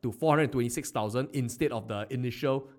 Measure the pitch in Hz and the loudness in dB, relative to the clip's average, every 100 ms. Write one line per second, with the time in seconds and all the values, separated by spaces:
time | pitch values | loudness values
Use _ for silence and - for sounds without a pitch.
0 | 127 104 160 147 143 131 120 120 - 127 | -4 0 4 6 4 2 0 -2 -4 -4
1 | 107 117 139 135 120 117 151 117 110 104 | 0 0 -2 -2 -4 0 0 0 -4 -6
2 | 107 131 123 117 139 135 131 | -4 -2 -4 0 0 0 -2